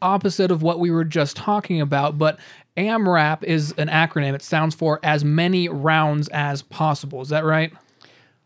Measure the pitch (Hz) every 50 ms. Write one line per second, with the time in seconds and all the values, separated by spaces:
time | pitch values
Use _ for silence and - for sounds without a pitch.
0 | - 185 196 190 - 196 180 - 190 185 180 160 156 165 170 170 175 170 165 165
1 | 165 160 147 170 147 143 - - - - 208 208 202 - 180 160 147 143 147 139
2 | 139 151 151 147 156 156 151 - - - - - - _ _ 175 190 214 226 226
3 | 208 185 180 165 151 151 156 151 - 170 165 160 147 147 175 - 147 156 156 160
4 | 165 160 - 160 143 139 139 139 - - 175 156 160 160 156 - 165 156 151 -
5 | - 156 151 147 147 147 151 160 175 180 185 180 175 170 165 143 139 160 160 160
6 | 156 151 147 151 147 - - 151 147 143 143 139 - - - - 156 156 147 -
7 | - 143 139 127 131 139 151 156 160 156 156 160 160 165 160 - _ _ _ _
8 | - - - _ _ _ _ _ _